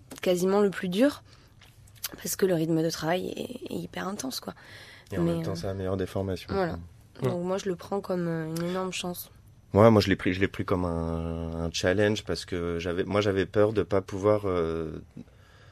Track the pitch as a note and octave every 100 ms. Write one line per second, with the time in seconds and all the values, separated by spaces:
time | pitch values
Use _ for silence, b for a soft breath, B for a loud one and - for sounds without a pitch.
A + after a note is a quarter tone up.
0 | - - F#3+ F3+ F#3 G3+ G3+ F3 F#3 F#3
1 | C#4 - - b b - - - - -
2 | - - F3+ - F#3+ E3 D#3+ E3 D#3+ -
3 | D#3+ F3+ F#3 - - - - F#3+ F3 F3+
4 | F#3 G#3 C4 - - - B B B B
5 | B F#2+ E3 E3 E3 E2+ G2 F#2+ F#2 F#2+
6 | F#2 G2+ G2 F2+ - G3 F3 E2+ E2+ -
7 | - - C3+ F3 F3 F#3+ G3 F3 - G3+
8 | G3 F3+ E3+ E3 D#3+ E3 E3+ F#3 F#3 F3+
9 | F3+ F3 - - - - - G2 A2+ G#2+
10 | G2 F2+ G#2 F#2 F#2+ - F#2 F#2 F2 E2
11 | E2 E2 E2 E2 E2 E2 E2 - F#2 G2
12 | G#2 G#2+ - E2+ - F2 E2+ E2+ F2 F2
13 | E2+ G2+ G#2 F#2+ F2 G#2+ G#2 G#2+ F2 G2+
14 | F#2+ G2 G2+ G#2+ G2+ F2+ E2 E2 D#2+ D#2+
15 | - - - b b b b